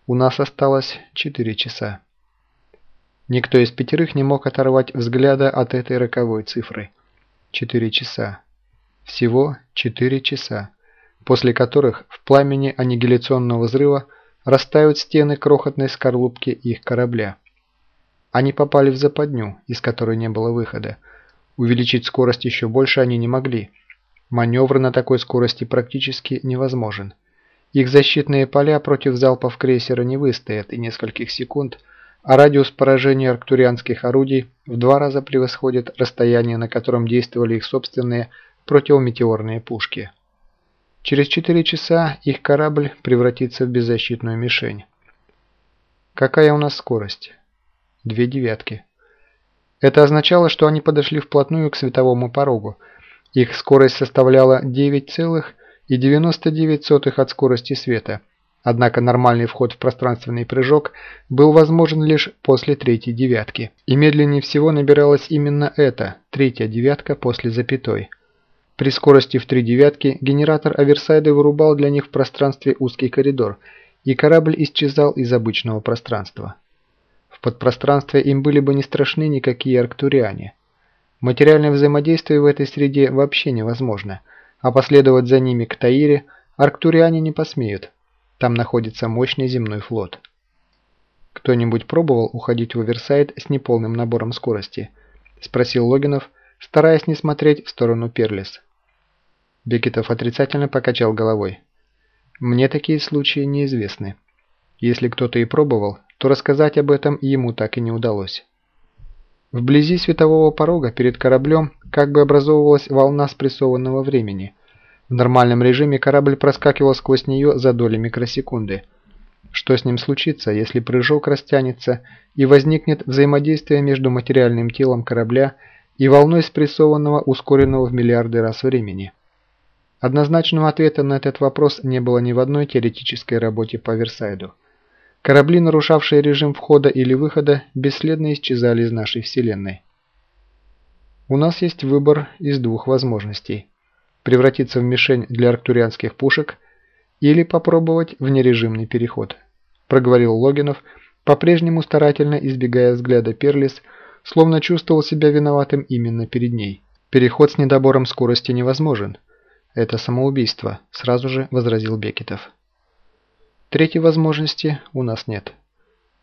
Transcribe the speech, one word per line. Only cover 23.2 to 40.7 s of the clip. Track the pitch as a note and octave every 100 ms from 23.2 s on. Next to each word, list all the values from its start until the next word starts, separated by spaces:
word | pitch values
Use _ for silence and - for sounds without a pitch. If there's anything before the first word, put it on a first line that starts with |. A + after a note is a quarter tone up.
| A#2
могли. | B2+ C3 A#2 G2 _ _ _ _ _ -
Манёвр | A#2+ A#2 B2 C3 C3+
на | C3
такой | B2+ A#2+ B2
скорости | - B2 A#2+ -
практически | A#2+ B2+ A#2+ C3+ C3+ C3 - B2+
невозможен. | C3 B2+ C3 B2+ G#2+ G2 G2 - _ _ _ _ _
Их | C#3 B2+
защитные | C#3+ C#3 D3+ C#3+ C#3 C3+
поля | C#3+ C#3+ D3+
против | D3+ C#3 C#3 B2
залпов | C3 B2+ B2+ A#2+
крейсера | C3 B2 - B2
не | B2 C3+
выстоят | C#3+ A#2 - G#2+ G2+
и | A#2+
нескольких | A#2 - A2 - A#2
секунд – | - B2 C#3+ C3+ - _ _ _ _
а | - C3
радиус | D3 C#3 C3+
поражения | - C3+ C3 C3+ C3+ C3
арктурианских | A#2+ - B2+ B2+ A#2+ - A2+
орудий | B2 C3+ C3+ C3+ A#2+ _ -
в | A#2+
два | B2 C#3
раза | C#3+ C#3
превосходит | C3+ C3+ B2+ - C3 B2+ A#2+ -
расстояние, | B2 - A#2+ A#2+ A#2 A2+
на | A2+
котором | A#2+ A#2+ B2 A#2
действовали | B2 B2 A#2+ A#2 A2+
их | -
собственные | C3+ - - B2 A#2+ A#2 - _ _ -
противометеорные | C#3+ C#3+ C#3 B2 A#2 A#2 G#2+ A2 A2+
пушки. | - A2+ - - G2+ _ _ _ _ _ _